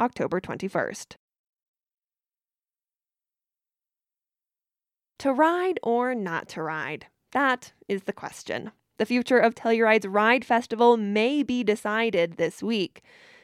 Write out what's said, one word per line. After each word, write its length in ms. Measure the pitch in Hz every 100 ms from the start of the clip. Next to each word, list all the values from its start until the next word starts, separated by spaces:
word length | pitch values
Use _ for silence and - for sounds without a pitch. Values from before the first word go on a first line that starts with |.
October 400 | 240 - - 170
twenty-first. 800 | - - 190 165 - - - - _ _ _ _ _ _ _ _ _ _ _ _ _ _ _ _ _ _ _ _ _ _ _ _ _ _ _ _ _ _ _ _ _ _ _ _ _ _ _ -
To 140 | 277
ride 440 | 254 311 349 370 339
or 320 | - 233 247
not 340 | 247 185 165 -
to 120 | -
ride? 460 | 156 156 131 156 - _ _
That 420 | 254 277 247 - _ -
is 160 | 196
the 80 | -
question. 560 | - 135 - - - 220 - _ -
The 80 |
future 340 | 220 247 240 247
of 160 | 226
Telluride's 520 | 220 233 226 226 220 202
Ride 400 | 202 220 247 -
Festival 500 | 233 - 226 240 233
may 460 | 202 208 233 294
be 200 | 247 247
decided 760 | 214 208 214 214 226 190 170 -
this 240 | 165 -
week. 400 | 196 226 175 - _ - - -